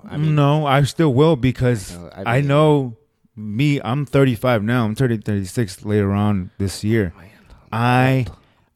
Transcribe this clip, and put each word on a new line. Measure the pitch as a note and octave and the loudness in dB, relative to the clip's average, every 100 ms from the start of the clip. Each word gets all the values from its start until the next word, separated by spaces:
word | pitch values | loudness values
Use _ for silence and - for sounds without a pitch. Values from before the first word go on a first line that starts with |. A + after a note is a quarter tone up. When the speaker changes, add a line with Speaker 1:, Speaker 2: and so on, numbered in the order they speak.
| G#3 | -12
Speaker 1:
I | D3 | -4
mean, | D#3 | 0
Speaker 2:
No, | D3+ C#3+ D3+ C#3+ | 2 2 2 2
I | C#3 | 2
still | C#3 - D#3 | 2 2 2
will | B2 D#3 C#3+ | 4 4 4
because | B2+ - B2+ A2+ F#2 F2 | 0 0 0 -2 -6 -16
Speaker 1:
uh, | E2+ F#2 | -16 -10
I | G2 B2+ | -2 0
Speaker 2:
I | |
Speaker 1:
mean, | C#3 | 2
Speaker 2:
know | C#3+ D#3 D3 B2+ A#2 _ _ _ | 4 4 4 0 -10 _ _ _
me. | G#2+ G#2+ G#2+ D3 C#3+ | -14 -8 -2 0 0
I'm | G#2+ C3+ C3+ | -2 -4 -2
thirty-five | C#3+ C3+ A2+ B2+ A#2 | 2 2 2 0 0
now. | G#2 B2+ | 0 0
I'm | G#2+ | -2
turning | G#2+ C3 A2 | -2 -2 -2
thirty-six | A2 G2+ F#2 - G2+ - | -2 -4 -4 -4 -4 -6
later | G#2 G#2+ G2 | -2 0 2
on | G2+ G#2 G2 F#2 - | 2 0 0 -4 -6
this | G2 - | -6 -4
year. | G#2 A2+ F2+ - | -2 0 -2 -6
Speaker 1:
Man, | F2+ - _ - _ | -20 -20 _ -20 _
I'm | |
Speaker 2:
I, | A2+ A#2+ B2+ B2+ C3 A2+ | -4 0 2 2 0 -4
Speaker 1:
old. | - _ _ _ | -10 _ _ _